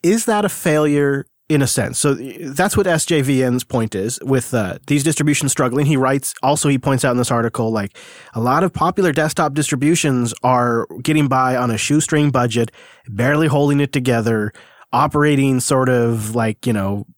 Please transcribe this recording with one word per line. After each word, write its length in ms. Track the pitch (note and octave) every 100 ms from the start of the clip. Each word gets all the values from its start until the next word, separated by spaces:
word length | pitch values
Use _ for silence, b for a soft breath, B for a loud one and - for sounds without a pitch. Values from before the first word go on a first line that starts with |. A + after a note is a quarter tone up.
is 220 | E3+ A3+ A#3
that 200 | G#3 G#3
a 40 |
failure 760 | - F3 D3+ D3+ D3 C#3+ C#3 - _ _
in 120 | D3+
a 40 | C3+
sense? 300 | - G#2+ -
So 160 | D3
that's 640 | C#3 C3+ - D3+ C#3 F#3+ G3+
what 80 | F#3
S 180 | D#3+ -
J 160 | E3
V 220 | C3 C3+
N's 200 | B2+ B2
point 320 | - B2 A2+ G2
is 240 | G#2 -
with, 300 | C3+ C3+ -
uh, 240 | B2 F#2+ - -
these 160 | D3
distributions 480 | D3 D3+ D3 C#3+ C#3
struggling. 360 | - B2+ B2+ D3
He 100 | C#3+
writes, 380 | C3 C#3 - -
also 260 | C3 D3 D3
he 80 | C3+
points 260 | C#3+ C3
out 80 | C#3
in 60 | B2
this 140 | A#2+
article, 400 | A#2 A#2 - A2+
like, 260 | A2 G2 B B B B A#2
a 40 |
lot 240 | A#2+ C#3+
of 80 | F3+
popular 380 | - D#3+ F#3 F#3
desktop 420 | D3 D3+ - D#3 C#3+
distributions 800 | D3 C3+ C#3+ E3+ D#3 C3 A#2 -
are 440 | B2 B2 A#2+ A#2 - -
getting 260 | B2+ D#3 C#3+
by 280 | C3 B2+ B2+
on 160 | B2
a 60 | G#2+
shoestring 500 | - D3+ - D#3 D3
budget, 420 | C3 B2 A2+ A#2 B B B -
barely 400 | G#2 B2 D3 D#3+
holding 320 | C#3+ C#3+ C#3+
it 120 | C#3+
together, 640 | C#3+ B2 A#2 A2+ A2+ G#2+ B B B B
operating 680 | B2 D3 D3 D3 C#3+ C#3 C3
sort 300 | - C3+ B2+
of 460 | B2 A#2 A2+ G#2+ A#2
like, 320 | A2 G#2+ B2+
you 60 |
know 320 | G#2+ G2 G2+ -